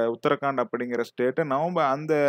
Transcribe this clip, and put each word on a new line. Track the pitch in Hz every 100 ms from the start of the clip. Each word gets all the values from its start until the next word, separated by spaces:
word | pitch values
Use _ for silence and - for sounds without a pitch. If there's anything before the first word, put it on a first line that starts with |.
| 117
உத்தரகாண்ட் | 117 147 143 139 131
அப்படிங்கிற | 117 123 123 120
ஸ்டேட். | 117 - 127 131 156
நவம்பர் | 135 165 175
அந்த | 143 139 156 151